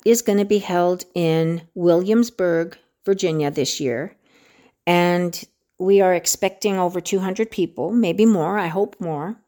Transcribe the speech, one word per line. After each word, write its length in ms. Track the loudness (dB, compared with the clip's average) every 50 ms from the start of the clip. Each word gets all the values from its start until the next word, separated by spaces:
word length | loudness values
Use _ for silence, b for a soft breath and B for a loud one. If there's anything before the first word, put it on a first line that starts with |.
| _
is 160 | 2 2 4
gonna 240 | 2 2 0 0 2
be 140 | 2 0 0
held 460 | 0 0 0 2 2 2 0 -2 -6 -8 -4
in 480 | -2 0 0 2 0 0 -2 -2 -6 -10 _ _
Williamsburg, 1000 | 0 2 4 4 4 2 2 2 2 2 0 -2 -2 0 0 0 0 -2 -4 -8 -16 _ _ _ _ _
Virginia 440 | -2 -2 0 0 -2 0 0 -2 -2
this 300 | -2 -2 -2 -4 -4 -4
year, 360 | -4 -4 -4 -4 -6 -10 -14 b b b b b b b b b b b b _ _
and 560 | 0 2 2 2 2 2 0 -2 -4 -6 -10 -14 -18 _ _ _ _ _ -4
we 220 | 2 4 4 4
are 140 | 4 4 2
expecting 640 | 0 -2 -4 -4 -2 -4 -6 -4 -4 -4 -2 -2 0
over 220 | -2 -2 -4 -6
two 180 | -4 -4 -4 -4
hundred 320 | -4 -4 -4 -4 -6 -6
people, 420 | -4 -4 -4 -4 -4 -6 -6 -2
maybe 320 | 0 0 0 2 2 2 2
more, 340 | 4 2 2 0 -2 -2 -4
I 100 | -4 -4
hope 280 | -2 -2 -2 -4 -4 -8
more. 360 | -8 -6 -6 -6 -8 -10 -10 -14 _